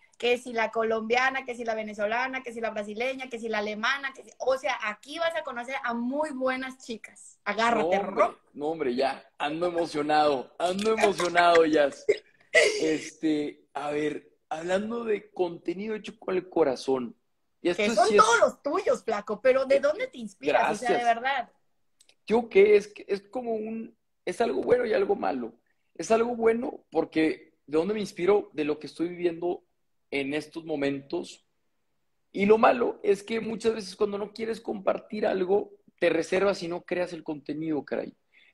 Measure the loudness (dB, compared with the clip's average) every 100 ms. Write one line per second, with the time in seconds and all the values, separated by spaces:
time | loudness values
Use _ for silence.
0 | _ -4 0 0 -2 -4 -2 -2 -2 -2
1 | 0 2 2 -2 -6 -8 -6 -6 -6 -4
2 | -2 -2 -4 -6 -10 -8 -6 -6 -8 -6
3 | -6 -6 -10 -10 -6 -4 -4 -2 -2 -2
4 | -6 -12 -18 -6 -2 0 -2 -4 -6 -8
5 | -10 -4 -4 -4 -6 -8 -8 -6 -4 -4
6 | -4 -4 -4 -4 -4 -2 -6 -12 -12 -12
7 | -14 -20 -20 -12 -6 0 2 2 2 0
8 | 0 0 0 0 _ -8 -6 -2 -2 0
9 | 0 -2 -12 -6 -6 -2 -2 -2 -2 -2
10 | 0 4 4 2 -2 -4 -2 0 0 2
11 | 2 2 0 4 6 8 6 4 2 0
12 | -2 -2 -4 _ _ 4 4 4 0 0
13 | -4 -4 -2 0 -2 -8 _ -8 -6 -4
14 | -4 -4 -10 _ -10 -8 -2 -2 -2 -6
15 | -2 -4 -4 -4 -4 -4 -6 -6 -6 -8
16 | -10 -12 -4 -4 -2 2 2 2 0 -2
17 | -2 -10 _ _ _ _ -4 0 2 4
18 | 6 6 6 6 4 2 -4 -2 0 -2
19 | -2 -6 -6 0 2 2 4 2 2 -2
20 | -6 -10 -16 -8 0 2 2 0 0 0
21 | 2 0 0 -4 -6 _ _ _ _ _
22 | _ _ 0 0 4 8 8 8 4 -10
23 | -8 -8 -6 -8 -6 -6 -6 -10 -12 _
24 | _ _ -8 -2 -2 -2 2 2 2 0
25 | 0 0 -2 -4 -6 -12 _ _ _ -10
26 | 0 2 2 0 2 2 -2 -10 _ -2
27 | 0 2 2 0 -10 _ -4 0 0 -2
28 | -6 -2 2 2 2 -4 -4 -4 -8 -6
29 | -6 -2 -4 -2 -4 -6 _ _ _ _
30 | _ -4 -2 -4 -6 -10 -6 -2 -2 -4
31 | -6 -8 -8 -14 _ _ _ _ _ _
32 | _ _ _ 0 6 8 6 4 0 0
33 | 0 0 0 -6 -6 -4 -2 -2 -4 -4
34 | -2 -2 -8 -8 -6 -6 -6 -4 -2 -2
35 | -4 -4 -2 0 2 0 0 -10 _ _
36 | 2 2 0 2 2 0 -4 -8 -6 -4
37 | -4 -6 -8 -8 -8 -6 -4 -4 -4 -6
38 | -6 -10 _ _ _